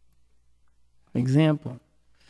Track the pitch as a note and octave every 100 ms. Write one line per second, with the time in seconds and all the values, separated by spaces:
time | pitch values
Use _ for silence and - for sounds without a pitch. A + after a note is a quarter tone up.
0 | _ _ _ _ _ _ _ _ _ _
1 | _ B2 B2+ C#3 D#3 D3+ - B2 _ _
2 | _ _ _